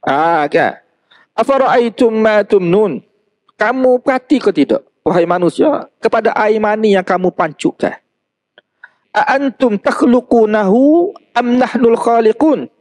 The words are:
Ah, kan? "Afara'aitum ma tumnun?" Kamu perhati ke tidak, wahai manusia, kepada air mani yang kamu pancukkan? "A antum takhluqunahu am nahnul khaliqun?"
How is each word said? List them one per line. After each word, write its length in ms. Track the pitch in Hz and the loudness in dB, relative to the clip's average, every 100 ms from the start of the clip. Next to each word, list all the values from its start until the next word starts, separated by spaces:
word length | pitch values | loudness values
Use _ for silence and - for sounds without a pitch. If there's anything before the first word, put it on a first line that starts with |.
Ah, 480 | - 139 165 165 147 | -4 -2 0 -2 -2
kan? 320 | 170 123 - _ _ _ _ _ | -2 -2 -6 _ _ _ _ _
"Afara'aitum 800 | - 226 262 262 240 233 - 240 | -6 -2 0 2 0 -2 0 0
ma 320 | 220 220 214 202 | 2 0 0 2
tumnun?" 560 | 202 175 185 214 127 _ _ _ _ _ _ | 0 2 0 0 -4 _ _ _ _ _ _
Kamu 400 | 214 262 262 247 | -4 0 0 0
perhati 360 | 269 254 _ 262 | 0 -4 _ -2
ke 120 | 214 | 0
tidak, 320 | 175 139 - _ _ | -2 -2 -2 _ _
wahai 240 | - 175 170 | -2 0 0
manusia, 640 | 175 175 - 311 - - _ | 0 -2 0 -2 -2 -8 _
kepada 320 | 226 233 220 - | -2 0 -2 -2
air 200 | 214 220 | 0 0
mani 320 | 214 214 220 | -2 0 0
yang 80 | 196 | 0
kamu 320 | 180 180 180 | 0 -2 -2
pancukkan? 640 | - 165 147 - - 95 - _ _ _ _ _ _ _ _ - _ _ | -2 -6 -4 -6 -4 -8 -8 _ _ _ _ _ _ _ _ -20 _ _
"A 240 | - - | -4 -2
antum 400 | 269 277 - 254 | -2 -2 -2 -2
takhluqunahu 1400 | 202 - - 294 247 240 240 220 214 196 220 277 330 370 - _ | 0 -4 0 2 2 2 2 2 0 2 2 4 2 0 -6 _
am 240 | - 240 247 | -4 -2 0
nahnul 400 | 247 233 233 233 | 0 0 0 2
khaliqun?" 720 | - 233 220 220 311 240 123 _ | 0 2 0 2 0 0 -4 _